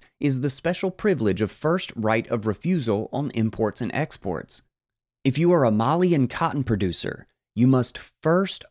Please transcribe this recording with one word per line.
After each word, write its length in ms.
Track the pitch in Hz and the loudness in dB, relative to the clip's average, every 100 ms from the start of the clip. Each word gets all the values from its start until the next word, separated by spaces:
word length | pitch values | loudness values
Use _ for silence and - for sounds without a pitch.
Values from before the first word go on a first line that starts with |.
| _ - | _ -4
is 220 | 143 131 | -2 0
the 80 | 139 | -4
special 400 | - 165 180 190 | -4 -4 -2 -4
privilege 500 | - 214 156 107 95 | -2 0 2 0 0
of 80 | 104 | -2
first 420 | - 151 180 - - | -2 -2 -2 -4 -4
right 320 | 107 113 - | 0 0 0
of 180 | 113 107 | -2 -2
refusal 640 | 98 165 180 113 101 - | -4 -2 -2 0 -2 -2
on 200 | 135 143 | -4 -4
imports 500 | - 110 - 110 - | -2 -2 0 -4 -2
and 80 | 113 120 | -6 -4
exports. 680 | 156 - 98 82 - - _ _ _ _ _ _ | -6 -6 -6 -6 -8 -14 _ _ _ _ _ _
If 160 | 135 139 | -2 2
you 120 | 175 | 4
are 100 | 175 | 4
a 80 | 123 | 4
Malian 560 | 107 120 170 180 156 123 | 2 2 2 4 4 2
cotton 360 | - 165 147 | 0 -2 -2
producer, 640 | 127 104 95 82 - - - _ _ 107 | 0 0 0 -2 -6 -10 -16 _ _ 2
you 100 | 127 | 4
must 320 | 131 120 - - _ | 4 2 -6 -18 _
first 420 | 156 175 190 - - | 0 2 0 -6 -6